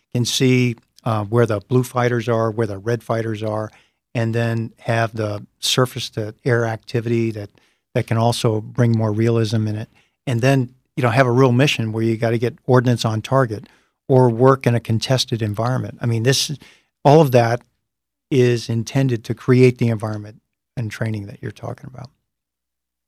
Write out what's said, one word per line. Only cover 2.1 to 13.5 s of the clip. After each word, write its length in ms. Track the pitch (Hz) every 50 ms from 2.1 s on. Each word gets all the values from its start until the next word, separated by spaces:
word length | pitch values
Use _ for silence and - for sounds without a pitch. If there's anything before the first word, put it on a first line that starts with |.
| 123 120 107 123
are, 220 | 117 113 113 113
where 160 | 104 113 117
the 120 | 101 101 95
red 220 | 98 113 120 113
fighters 400 | - - 117 113 110 113 107 104
are, 280 | 110 110 107 107 107 104 - _ _ _ _ _ _ _ -
and 200 | 120 117 117 113
then 380 | 117 117 117 117 113 113 - - _
have 360 | - 120 117 113 113 110 117
the 320 | 110 107 104 104 101 - - _ _
surface 500 | - - - 131 127 - - 117 - -
to 240 | - - 107 107 - _ -
air 200 | 139 120 117 117
activity 640 | 113 113 - _ - - 120 110 117 120 117 113 113
that, 180 | 107 107 104 - _ _ _ _ _ _ _ _ -
that 140 | 123 - -
can 80 | 113
also 440 | 113 113 120 113 - - 117 107 107
bring 300 | 110 120 117 - 120 117
more 200 | 113 110 110 107
realism 560 | 104 110 113 117 117 113 113 104 113 110 110 107
in 80 | 107
it. 120 | 107 110 - _ _ _ _ _ _ -
And 140 | 135 123 117
then, 340 | 117 135 139 135 123 - _ _ _ _ _
you 60 | - 123
know, 60 | 120
have 160 | 110 135 135 123
a 20 |
real 220 | 117 127 135 127
mission 400 | 120 123 143 147 - - 113 110
where 100 | 107 113
you 140 | 113 117 113
gotta 220 | 107 117 113 117 113
get 200 | 120 117 - - _
ordnance 380 | - 127 127 120 127 120 - -
on 180 | 113 110 110
target 460 | - - 131 135 131 110